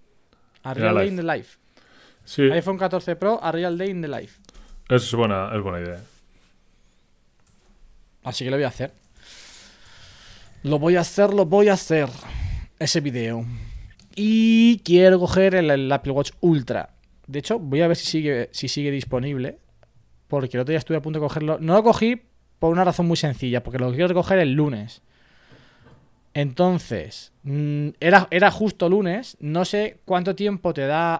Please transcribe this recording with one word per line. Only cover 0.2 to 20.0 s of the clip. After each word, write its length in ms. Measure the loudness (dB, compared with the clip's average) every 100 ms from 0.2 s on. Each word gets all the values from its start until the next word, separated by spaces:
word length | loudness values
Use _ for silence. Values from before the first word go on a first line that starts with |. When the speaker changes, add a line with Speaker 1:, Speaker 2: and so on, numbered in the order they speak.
| _ _ _ _
Speaker 1:
A 80 | -10
Speaker 2:
In 60 | -2
Speaker 1:
Real 180 | 0
Speaker 2:
the 60 | 2
Speaker 1:
Day 40 |
Speaker 2:
Life. 40 | 0
Speaker 1:
in 60 | -2
the 60 | -4 -4
Life. 220 | -8 _ _ _ _ _ -20 _
Speaker 2:
Sí. 180 | -10 2 2
Speaker 1:
iPhone 280 | 2 -2 -2
catorce 380 | -2 -2 -4 -2
Pro, 260 | -2 -2
a 80 | -2
Real 240 | -4 -4 -4
Day 140 | -4
in 100 | -6
the 80 | -8
Life. 320 | -10 -12 _ -20 -20 -20 -20 0
Speaker 2:
Eso 80 | 0
es 100 | 2
buena, 360 | 0 0 0 -4
es 60 | -6
buena 180 | -6 -6
idea. 200 | -8 -12 -18 _ _ _ _ _ _ _ _ _ _ _ _ _ _ _ _ _ -20 -20 _ _
Speaker 1:
Así 200 | -12 -8
que 60 | -4
lo 60 | -2
voy 80 |
a 40 | -2
hacer. 240 | -4 -10 -12 _ _ -20 -20 -20 -20 -20 _ -20 -20 -20 -20 -20 -20 -20 -10 -4
Lo 100 | 0
voy 180 | 2 2
a 40 |
hacer, 320 | 0 2 2
lo 120 | 2 2
voy 220 | 4 4
a 60 |
hacer. 340 | 2 0 0 0 -6 -12 -8 -6 -8 -10 _
Ese 220 | -4 -2
video. 440 | -2 -4 -4 -6 -8 -10 -12 -14 -16 -20 _
Y 680 | -4 0 4 6 6 6 4
quiero 340 | 4 8 8 6
coger 360 | 4 4 4
el, 160 | 4 2
el 200 | 2 2
Apple 220 | -2 0
Watch 180 | -2 -4 0
Ultra. 500 | 2 2 0 -6 -8 _ _ _ -12
De 120 | -10
hecho, 200 | -4 -6
voy 220 | -2 0
a 60 | 2
ver 80 | 0
si 100 | -2
sigue, 420 | -2 -2 -2 -4
si 160 | -8 -8
sigue 220 | -4 -4
disponible. 680 | -4 -4 -4 -4 -4 -6 -10 _ _ _ _